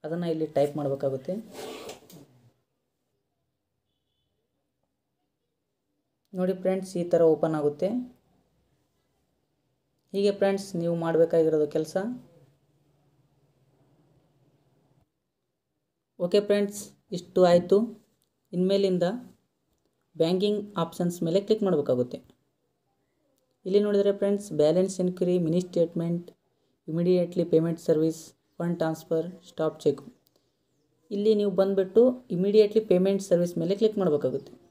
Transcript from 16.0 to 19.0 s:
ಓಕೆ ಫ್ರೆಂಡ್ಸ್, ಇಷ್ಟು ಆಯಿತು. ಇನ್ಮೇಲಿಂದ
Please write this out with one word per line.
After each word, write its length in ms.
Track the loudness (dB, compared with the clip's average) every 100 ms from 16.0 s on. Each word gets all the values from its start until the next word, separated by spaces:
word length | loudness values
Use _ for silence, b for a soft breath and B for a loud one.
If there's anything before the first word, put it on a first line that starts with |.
| _ -6
ಓಕೆ 220 | 2 2 2
ಫ್ರೆಂಡ್ಸ್, 320 | 0 0 -6 -16 _ _ -12
ಇಷ್ಟು 220 | -4 4 6
ಆಯಿತು. 280 | 6 4 2 2 -8 _ _ _ _ _
ಇನ್ಮೇಲಿಂದ 520 | -2 0 2 2 0